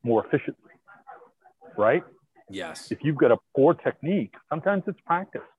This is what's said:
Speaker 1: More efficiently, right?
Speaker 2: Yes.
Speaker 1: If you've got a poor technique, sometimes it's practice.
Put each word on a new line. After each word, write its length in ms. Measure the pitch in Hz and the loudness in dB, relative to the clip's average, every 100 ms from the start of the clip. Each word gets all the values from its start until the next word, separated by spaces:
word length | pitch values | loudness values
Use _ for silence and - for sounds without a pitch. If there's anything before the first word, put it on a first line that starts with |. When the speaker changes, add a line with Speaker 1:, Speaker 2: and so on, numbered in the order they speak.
Speaker 1:
More 220 | 117 113 | 2 0
efficiently, 480 | - 143 - - _ _ _ - - - - _ _ _ - - | 2 -2 -4 -14 _ _ _ -20 -20 -20 -20 _ _ _ -18 0
right? 260 | 107 156 - _ _ _ _ | 2 2 -4 _ _ _ _
Speaker 2:
Yes. 400 | 98 85 80 - | -12 -12 -14 -10
Speaker 1:
If 60 | - | -4
you've 140 | 147 143 | -2 2
got 160 | 135 | 4
a 60 | - _ - | 4 _ 4
poor 180 | 139 | 4
technique, 600 | 160 - - 147 196 110 - _ | 4 -2 -4 -2 -2 -2 -10 _
sometimes 340 | 156 185 202 175 | -6 -2 -2 -4
it's 140 | 185 - | -10 -4
practice. 360 | 175 190 - - | -4 -4 -14 -16